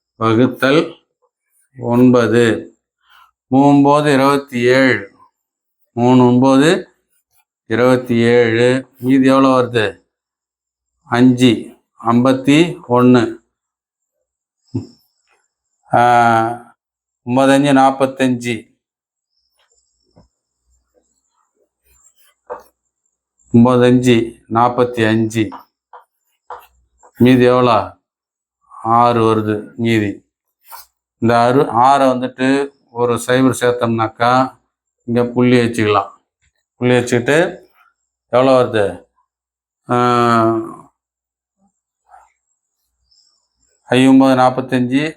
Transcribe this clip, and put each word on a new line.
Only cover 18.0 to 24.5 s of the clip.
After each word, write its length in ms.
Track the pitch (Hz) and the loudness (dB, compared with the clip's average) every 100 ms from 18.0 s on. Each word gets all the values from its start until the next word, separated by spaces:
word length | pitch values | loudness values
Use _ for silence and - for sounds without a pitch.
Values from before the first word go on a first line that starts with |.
| 135 - 131 120 120 110 - _ _ _ _ _ _ _ _ _ _ _ _ _ _ 55 57 _ _ _ _ _ _ _ _ _ _ _ _ _ _ _ _ _ _ _ _ _ - - _ _ _ _ _ _ _ _ _ | -6 -4 -4 -4 -6 -8 -12 _ _ _ _ _ _ _ _ _ _ _ _ _ _ _ _ _ _ _ _ _ _ _ _ _ _ _ _ _ _ _ _ _ _ _ _ _ -20 -20 _ _ _ _ _ _ _ _ _
ஒன்பது 300 | 120 123 123 123 | 2 2 2 2
அஞ்சு 260 | 123 127 113 117 - _ | 2 2 0 -2 -12 _